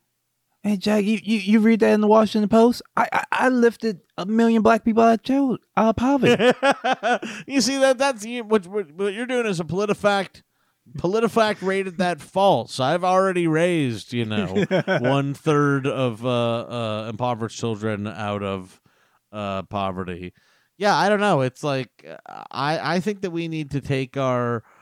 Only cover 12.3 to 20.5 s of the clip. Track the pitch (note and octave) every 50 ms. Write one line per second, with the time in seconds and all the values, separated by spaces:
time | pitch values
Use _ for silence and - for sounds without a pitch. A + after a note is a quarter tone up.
12.3 | - F#3+ G3 G3 E3 B2 G#2+ - - - B2+ C3+ D#3+ F3+ F3+ F3+ F#3 F#3 F#3+ F#3+
13.3 | F#3 F3 F3 E3 D#3 D#3 E3+ F3+ F3 D#3+ C#3+ B2+ A2+ G2 - - - A#2+ A#2 G#2+
14.3 | G#2+ G#2+ F#2+ F2+ F#2 G3+ F3+ - F#3+ F3 - - F#3+ D3 A#2+ B2+ C#3 C#3 C#3 C#3+
15.3 | C#3 - - D#3 D3+ D3 D3 C#3+ C#3 C#3 C3 C#3 A2 B2+ C3 B2 A2 G#2 A#2 B2+
16.3 | B2 A#2+ A#2+ A#2 A#2 A#2 A2+ - A#2+ A#2+ A#2 A2 G#2+ G#2+ A2 A2+ A2+ G2+ B2 B2
17.3 | A#2+ G#2+ A2+ G#2+ - - - A#2 A2+ G2+ G#2+ A2 G#2+ G2+ G2+ G#2+ F2+ F2+ G#2+ G#2
18.3 | G2+ G2+ G2+ G2 G2 F#2+ F#2 F#2 - _ _ _ _ _ _ _ _ _ _ _
19.3 | - G#2+ G#2 G2+ G2 F#2+ F2+ - G#2+ G2+ G2 G2 F#2 F#2 F#2 F2 F2+ E2+ F#2 F2+
20.3 | - _ _ _